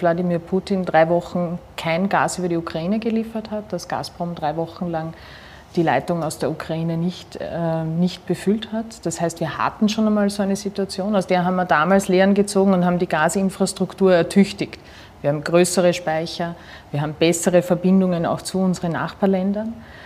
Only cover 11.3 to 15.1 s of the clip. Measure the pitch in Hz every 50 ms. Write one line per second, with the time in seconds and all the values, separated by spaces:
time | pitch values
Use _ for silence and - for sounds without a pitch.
11.3 | 185 180 175 180 185 180 180 175 170 151 151 175 196 196 196 - 185 180 190 196
12.3 | 202 190 202 202 - 196 190 196 190 180 175 180 175 180 180 175 - 160 151 170
13.3 | 175 202 190 190 180 - 196 185 - - 185 175 - - 196 190 185 170 170 175
14.3 | - 202 196 196 - - 156 - - - - - - - - -